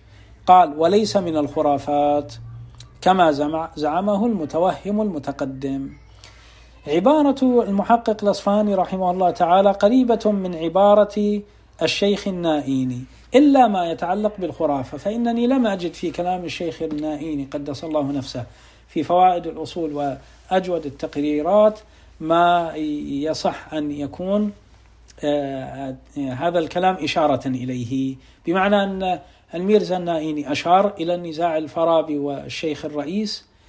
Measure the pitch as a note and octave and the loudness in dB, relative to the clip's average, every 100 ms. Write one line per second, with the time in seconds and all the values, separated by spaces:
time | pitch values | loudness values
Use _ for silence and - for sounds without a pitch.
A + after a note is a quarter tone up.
0 | - - - - - F#3 D#3+ D3 E3 G#3 | -18 -20 -20 -8 6 8 8 4 4 4
1 | G3+ G3+ E3+ D#3 C#3 D#3 D3 C#3 - D3 | 2 0 0 -2 -2 0 0 0 0 0
2 | D3 D3 D3 - - - - - - - | 2 0 -2 -14 -16 -16 -18 -20 -20 -2
3 | F3+ F#3 E3 C#3+ D3 D#3+ D#3+ D3+ D3 E3+ | 2 4 4 2 -2 -4 -6 -4 -2 0
4 | G#3 G3 A#3+ G3 D3 D#3+ F#3 - F#3+ G#3 | 0 0 0 -2 -2 0 0 0 -4 -2
5 | G#3+ D#3 C#3 C#3 C3+ C3+ C3+ C3+ C3+ - | -2 -4 -8 -6 -6 -6 -6 -6 -8 -14
6 | - - - - - - - - C#3+ E3 | -20 -20 -20 -20 -20 -20 -20 -16 -2 2
7 | A3 D#4 C#4+ C4+ B3+ A#3+ G3+ G3 G3+ A#3 | 4 4 4 2 2 2 2 -2 2 2
8 | A#3 G#3 G3+ F#3+ G3+ G#3 G#3 F#3+ F3 F#3+ | 2 0 0 0 0 0 2 0 -2 -2
9 | F3+ F3+ F3+ - E3+ F#3 G3+ G3 G#3 B3+ | -2 2 0 2 4 6 4 4 4 4
10 | A#3 A3+ G#3+ G3+ F#3 D#3+ E3 F#3 G3+ G#3 | 4 2 2 0 -2 -4 -2 4 6 6
11 | G#3 G#3 G#3 G#3 G3+ _ _ - D#3 - | 4 2 -2 -2 -6 _ _ -4 -2 0
12 | G3+ G3 G3+ F3+ E3+ D3+ C3+ C3+ B2+ B2 | 0 0 -4 -4 0 0 0 -2 -2 -6
13 | C3 - - - D3 C4 A#3 F#3+ E3+ D#3+ | -12 -20 2 6 6 6 6 4 -2 -4
14 | F3 G3+ G#3 G3+ E3+ - D#3 C#3 B2+ D3 | -2 0 -2 -2 -8 -2 -2 0 -4 -6
15 | G3 A#3 A#3 A#3 A#3+ C4+ A3+ F#3 F3 - | -6 -2 -2 0 2 2 2 0 -6 -6
16 | E3+ - F3 F3+ E3 - E3 D#3+ D#3+ D3+ | -6 -4 -4 -4 -6 -6 -8 -6 -6 -4
17 | D#3 D3 D#3+ D3 C3+ D3 C#3+ B2+ E3 D3+ | -6 -6 -6 -6 -6 -8 -8 -8 -4 -2
18 | C#3 C#3+ B2 B2+ A#2+ - - _ _ E3 | -2 -4 -6 -10 -12 -16 -20 _ _ -6
19 | C#3+ F3 F#3 F3 E3 D#3+ D3+ F3+ D#3 D3 | 2 4 6 4 -4 -10 -10 -6 -6 -4
20 | C#3+ C3 - - - F#3 F3+ E3 C#3+ - | -6 -6 -16 -20 -2 -2 -2 -6 -6 -10
21 | D#3 D3 D3 D3+ D#3+ G#3 G#3+ G#3+ - _ | -8 -4 -2 -2 2 4 4 2 -18 _
22 | - - D#3+ E3+ F3 F3 E3 D#3 D3+ D3 | -20 -12 0 2 4 2 0 -6 -6 -6
23 | D3 C#3 D3+ D#3 C#3 - - D#3 D3 C#3+ | -6 -4 -4 -2 -4 -4 -10 -6 -6 -6
24 | C#3 - F#3 G#3 G#3 - _ _ _ _ | -8 -8 -2 0 -2 -6 _ _ _ _
25 | _ - D3 D3 C#3 C3+ C3 C3 C3+ C3 | _ -6 -2 -2 -2 -8 -10 -10 -10 -12
26 | _ C#3+ C3+ B2 E3+ E3+ D#3 F3+ F#3 F#3 | _ -8 -8 -4 -2 -2 -2 0 0 0
27 | D3 F3 D3 B2+ C3+ B2+ B2+ B2+ A#2 C3+ | -4 0 0 0 -2 -6 -6 -6 -6 -4
28 | C3+ C3 - _ E3+ F#3 G3 G3+ G3 F#3+ | -4 -8 -18 _ -4 0 2 2 0 -4
29 | F#3 F3+ - _ _ E3+ F#3+ G#3 E3+ F3+ | -4 -4 -8 _ _ -6 2 2 2 -4
30 | E3+ D#3+ D#3 D3+ C#3 D3 E3+ F#3 G3+ G3+ | -2 -4 -4 -6 -4 -4 4 4 4 -2
31 | E3+ F3 E3+ D#3 E3+ D#3+ D3 E3 E3 E3 | -4 -4 -6 -4 -2 -2 -4 -2 2 2
32 | D#3 D3 C#3+ C#3 C#3 - D#3+ D3 D3+ D3 | 2 -4 -4 -6 -10 -8 -6 -6 -8 -8
33 | D3 G3+ G#3 - _ _ | -4 -4 -4 -8 _ _